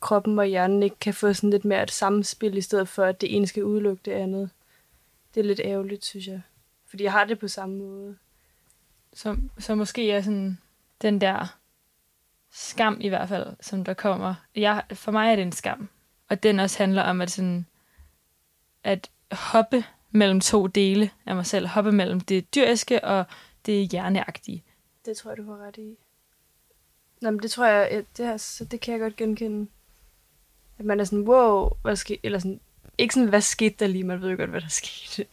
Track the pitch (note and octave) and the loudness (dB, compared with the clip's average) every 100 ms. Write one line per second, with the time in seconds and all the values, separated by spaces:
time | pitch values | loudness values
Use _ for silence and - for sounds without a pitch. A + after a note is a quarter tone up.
0 | - G#3 G#3 G#3 G3 F#3+ F#3 G3+ G3+ - | 0 0 2 2 2 2 2 2 2 0
1 | G#3 G3 G#3 F#3+ G#3 G3+ G#3 G3 G3+ - | -4 0 0 2 2 2 2 0 0 0
2 | G3 G#3 G3+ - G#3+ G3 F#3 G3+ F#3 - | 0 2 0 -4 -4 -2 -2 0 0 0
3 | F#3+ F#3 - G3+ F#3+ G#3+ G3+ G#3 G#3 F#3+ | 0 0 -2 0 0 -2 -2 0 0 -2
4 | G#3 G3 F#3+ F#3+ G3 - _ _ _ _ | -6 -4 -4 -4 -6 -10 _ _ _ _
5 | _ _ _ A3+ G#3 G3 G3+ G3 G3 G3+ | _ _ _ -2 0 -2 -2 -4 -6 -8
6 | - G3 F#3+ F#3+ - _ _ _ _ G3 | -10 -12 -12 -12 -14 _ _ _ _ -4
7 | G3+ G#3 G#3 A3+ G3+ G3+ F#3+ G3 G3 G3 | 0 2 2 -2 -6 -8 -8 -10 -12 -14
8 | G3+ G3 _ _ _ _ _ _ _ _ | -16 -18 _ _ _ _ _ _ _ _
9 | _ - A3 G#3 C4 - G#3 G#3+ G#3 - | _ -10 -6 -4 -4 -8 -4 -2 -2 -2
10 | A3 G3+ G3 G3+ F#3+ F#3 _ _ _ _ | 0 0 0 -2 -4 -6 _ _ _ _
11 | G#3+ G3+ F#3+ G3 F#3 - _ _ _ _ | 0 2 2 0 -4 -12 _ _ _ _
12 | _ _ _ _ _ - - - A3 G#3 | _ _ _ _ _ -16 -8 0 0 0
13 | G3+ F#3 F#3 F#3+ - - - F#3+ F#3 F#3 | -2 -2 -4 -6 -8 -12 -8 -6 -6 -2
14 | G3+ F#3 F#3 F3+ _ - G#3 G#3 - G3 | -2 -2 -4 -8 _ 0 0 0 -4 -10
15 | - G#3+ A3+ G#3+ F3+ D#3+ - - G#3 _ | -2 2 4 2 0 -4 -6 -8 -12 _
16 | _ _ - G#3 G#3+ G3+ F#3+ - F#3+ F#3+ | _ _ -6 2 4 4 2 2 2 2
17 | - F3+ F3+ F#3+ F#3 F3 E3+ _ _ - | 2 0 -2 -2 -2 -2 -6 _ _ -20
18 | - _ _ _ _ _ _ _ - F#3+ | -20 _ _ _ _ _ _ _ -2 -2
19 | - _ _ F#3+ - A3+ A3+ B3+ - _ | -4 _ _ -10 2 4 4 0 -2 _
20 | _ G#3+ G3+ F#3+ - G#3+ F#3+ G3+ G3 G3 | _ 4 6 4 4 2 4 2 4 4
21 | G#3 - - F#3 F3 G3 F3+ G#3+ G#3 G#3 | 2 -2 -6 -4 -2 -2 0 0 4 4
22 | F#3 F#3 - F#3+ - C#4+ A#3 A#3+ - A#3+ | 4 -2 0 -2 0 2 4 4 2 0
23 | - G3 F3+ - - _ - G3+ F#3+ F3+ | 2 0 -2 -10 -20 _ -2 0 0 -2
24 | F#3 G3 - - - E3 - _ _ _ | 0 0 -2 -8 -12 -14 -16 _ _ _
25 | - A3 A3 G#3+ G#3 G#3 G3+ G#3+ G#3+ A3 | -12 -12 -12 -14 -14 -16 -16 -16 -18 -20
26 | _ _ _ _ _ _ _ _ _ _ | _ _ _ _ _ _ _ _ _ _
27 | _ _ A3+ G#3+ A3 A#3+ A#3+ G#3 G3 G#3 | _ _ -4 -2 -4 2 4 6 4 0
28 | G3+ - A#3+ A3 - - D3+ A#3 - A#3 | -6 -6 -6 -6 -10 -12 -12 -10 -6 -4
29 | A3 G#3+ A3 G#3+ A3+ G#3 G#3 _ _ _ | -4 -4 -4 -2 -4 -6 -8 _ _ _
30 | _ _ _ _ _ _ _ - G#3 G3+ | _ _ _ _ _ _ _ -6 -2 0
31 | F#3+ G#3 G#3 B3+ A#3 G3 F#3+ - A3 G3 | 0 0 6 8 8 6 2 0 -2 -2
32 | - G#3 A3 G3 F#3 G3 _ _ - - | -4 -6 -4 -2 -4 -6 _ _ -8 -2
33 | A#3 C4 A3+ G#3 G#3 - A3 - G3+ F#3 | 2 4 4 4 2 2 0 2 0 0
34 | F#3 F3+ F#3 F#3 - F3 D#3+ - - - | -2 -4 -4 -2 -4 -4 -6 -6 -8 -14
35 | - - - | -12 -10 -10